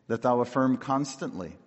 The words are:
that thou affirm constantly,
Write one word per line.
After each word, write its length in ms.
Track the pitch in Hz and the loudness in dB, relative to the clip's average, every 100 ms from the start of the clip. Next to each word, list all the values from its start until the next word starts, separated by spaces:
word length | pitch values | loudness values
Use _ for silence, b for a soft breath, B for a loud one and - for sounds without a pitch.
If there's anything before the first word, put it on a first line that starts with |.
| - | -6
that 120 | 113 | 0
thou 200 | 127 123 | 2 2
affirm 380 | 120 135 131 120 | 2 2 2 2
constantly, 800 | - 135 143 - 170 92 80 - | 0 -2 -2 -6 -8 -8 -12 -14